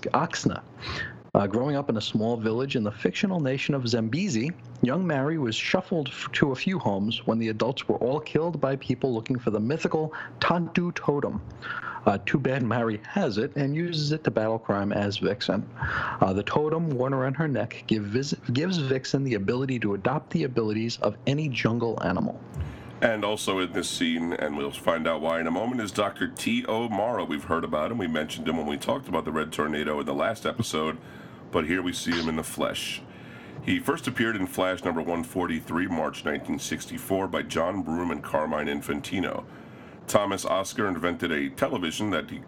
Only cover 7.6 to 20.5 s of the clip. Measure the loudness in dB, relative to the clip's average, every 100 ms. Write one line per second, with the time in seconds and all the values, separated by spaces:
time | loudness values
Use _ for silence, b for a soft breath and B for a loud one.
7.6 | 0 0 -2 0 2 0 0 2 2 2
8.6 | 0 0 -2 0 2 0 0 -2 0 2
9.6 | 2 0 2 2 0 B B -2 2 2
10.6 | 2 2 0 2 2 2 0 -2 -6 B
11.6 | B B B B 2 2 2 2 2 2
12.6 | 2 2 2 -2 -2 0 2 2 0 0
13.6 | 0 0 0 0 0 0 2 2 2 0
14.6 | 0 0 2 2 0 0 0 0 0 0
15.6 | -2 -6 B B B B 2 2 0 2
16.6 | 2 0 0 0 0 2 0 0 0 0
17.6 | -2 -6 -2 0 0 -2 0 -2 0 0
18.6 | 2 0 2 0 2 0 2 2 2 0
19.6 | 0 0 0 0 0 0 0 0 2